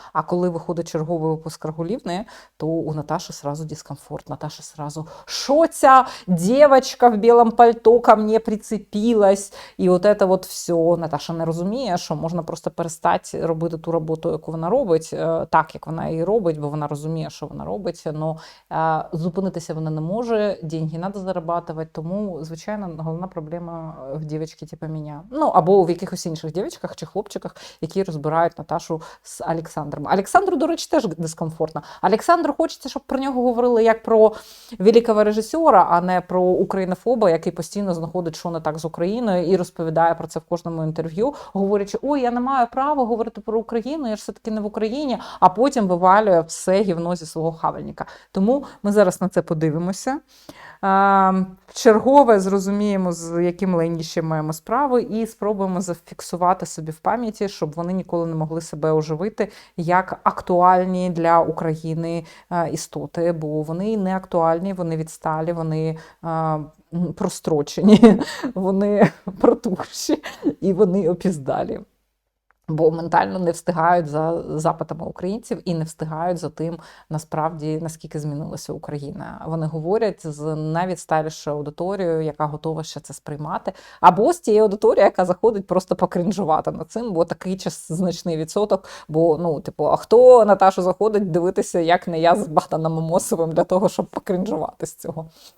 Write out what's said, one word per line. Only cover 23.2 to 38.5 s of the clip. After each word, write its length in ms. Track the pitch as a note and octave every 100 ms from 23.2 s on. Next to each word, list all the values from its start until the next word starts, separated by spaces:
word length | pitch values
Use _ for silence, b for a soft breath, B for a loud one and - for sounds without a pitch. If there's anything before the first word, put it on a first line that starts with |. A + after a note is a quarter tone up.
| F#3+
проблема 680 | E3+ D3+ E3+ E3+ E3+ D#3+ D#3 C3+
в 100 | D3
дівчинці 420 | D3+ D#3 D#3 - D#3
типу 200 | D#3+ D#3+
мене. 280 | D#3 D3+ D3 G3+
Ну, 120 | C4+ D4+
або 360 | F#3 E3 G3
в 80 | E3+
якихось 360 | E3 F#3+ F3 F3
інших 260 | D#3+ D#3+
дівчинках 440 | D#3+ D4+ - F3+ -
чи 100 | D#3+
хлопчиках, 500 | F#3+ - - F3 - B B
які 220 | D#3+ F#3+
розбирають 560 | F#3+ D#3 D3+ E3 E3+ -
Наташу 440 | D3+ E3 - D#3+ B B
з 180 | - -
Олександром. 640 | - E3 D#3+ - E3 - C#3+
Олександру, 440 | G3 G3 F#4 F#4+ D#4
до 100 | D#4+
речі, 220 | E4 -
теж 160 | D#4 A3+
дискомфортно. 760 | D#3+ D#3+ - D#3+ D#3+ D#3 D3 B B
Олександру 520 | F#3 A3 - F4 D4+ D4
хочеться, 300 | D#4+ - B3+
щоб 140 | C4+
про 160 | - C4
нього 240 | C4+ B3+
говорили 420 | B3 A#3 B3 A3+
як 180 | A3+ A3
про 300 | - A3 G#3+ G#3+ B B B A#3
великого 460 | F#3+ A3+ A#3 G#3+
режисера, 640 | G#3 G#3+ A3 D#4+ D#4 C#4 -
а 100 | F3
не 200 | F3+ F3+
про 220 | - F3+
українофоба, 880 | F3+ F3 F#3+ G3 F#3 F3+ A#3 A#3+ G3+
який 220 | E3 F3+
постійно 420 | E3+ D#3+ G3+ G3
знаходить, 420 | E3+ E3 F3+ E3+ D#3+
що 140 | F3